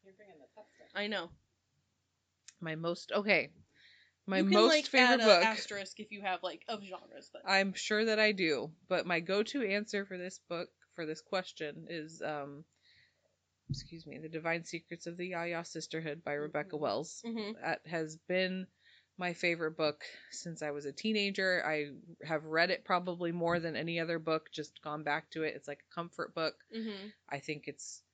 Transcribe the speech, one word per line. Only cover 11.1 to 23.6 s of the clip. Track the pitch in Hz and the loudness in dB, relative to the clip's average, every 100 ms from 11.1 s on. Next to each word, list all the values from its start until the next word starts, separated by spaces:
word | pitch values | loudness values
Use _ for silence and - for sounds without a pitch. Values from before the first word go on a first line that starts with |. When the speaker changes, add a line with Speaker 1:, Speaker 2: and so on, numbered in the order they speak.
| 160 | -8
Speaker 3:
question, | _ 190 185 - 156 156 165 | _ -4 -4 -8 -8 -8 -8
is, | 170 156 165 | -8 -8 -8
um, | 139 151 143 143 160 _ _ - _ _ _ _ _ _ - | -6 -4 -8 -12 -18 _ _ -20 _ _ _ _ _ _ -8
excuse | 139 - 165 156 | -8 -8 -16 -14
me, | 139 | -14
The | 160 | -10
Divine | 160 165 170 165 | -6 -2 -2 -4
Secrets | 170 _ 170 170 | -12 _ -12 -10
of | 175 | -8
the | 180 | -6
Yaya | 175 170 170 170 | -4 -4 -4 -6
Sisterhood | 160 - 160 160 147 | -10 -6 -6 -4 -6
by | - | -4
Rebecca | 147 147 147 147 147 | -4 -2 -4 -4 -2
Speaker 1:
Mm-hmm. | |
Speaker 3:
Wells. | 143 104 165 - 233 | 0 0 -2 -8 -6
Speaker 2:
Mm-hmm. | 226 208 220 | -4 -6 -6
Speaker 3:
That | - - 151 | -4 -4 -4
has | 165 160 160 - | -4 -4 -8 -2
been | 180 185 185 185 _ _ - _ - | 0 2 -2 -8 _ _ -20 _ -6
my | 180 | -6
favorite | 170 175 165 160 165 | 0 0 2 -2 2
book | 156 147 - - - | 0 0 -10 -16 -14
since | - 170 160 | -10 -10 -6
I | 151 | -6
was | 147 147 | -4 -8
a | |
teenager. | 151 220 214 202 196 190 180 - | -4 0 2 2 2 2 2 2
I | 156 147 135 165 165 151 | 0 -2 -8 -18 -14 -4
have | 156 156 | -4 0
read | 160 180 | 2 2
it | 180 - | 2 2
probably | 185 180 175 175 | 0 0 -2 -2
more | 175 170 | 2 2
than | 175 | 2